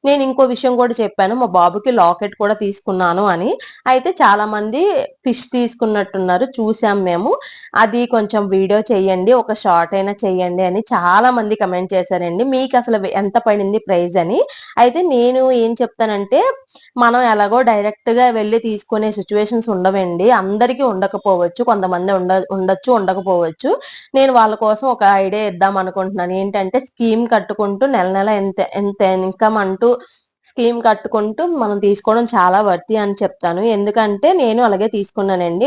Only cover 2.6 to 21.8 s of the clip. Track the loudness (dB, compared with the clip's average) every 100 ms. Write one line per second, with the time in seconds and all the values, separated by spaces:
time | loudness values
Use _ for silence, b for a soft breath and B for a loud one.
2.6 | -4 -6 -6 -2 0 0 0 0 -2 -4
3.6 | B B 0 0 0 2 4 4 0 -4
4.6 | -4 0 0 0 -4 _ -4 -4 -4 -2
5.6 | -4 -2 -2 -2 -2 -4 0 0 0 -2
6.6 | -2 0 0 0 0 -2 -2 -2 B B
7.6 | B 0 2 2 0 0 0 -2 0 0
8.6 | 2 0 2 0 2 0 2 2 2 -2
9.6 | 2 2 2 -2 -4 -2 -2 -2 -2 -2
10.6 | -2 -2 -2 -2 2 4 4 2 -2 -2
11.6 | -2 -2 -2 -2 -2 -2 -2 -2 -2 -2
12.6 | 0 0 0 -2 -2 -2 0 0 0 0
13.6 | 0 -4 0 0 0 0 0 0 -2 B
14.6 | B 2 2 4 0 2 2 2 2 2
15.6 | 0 -2 -4 -2 -2 -2 0 2 2 -2
16.6 | _ b b 0 2 4 2 2 2 2
17.6 | 2 2 -2 -4 -2 2 2 2 0 0
18.6 | -2 -6 -4 -2 -2 -4 -2 -2 0 -2
19.6 | -2 0 0 0 -2 0 2 2 0 0
20.6 | 0 0 -2 0 -4 -2 -2 0 0 -2
21.6 | 0 0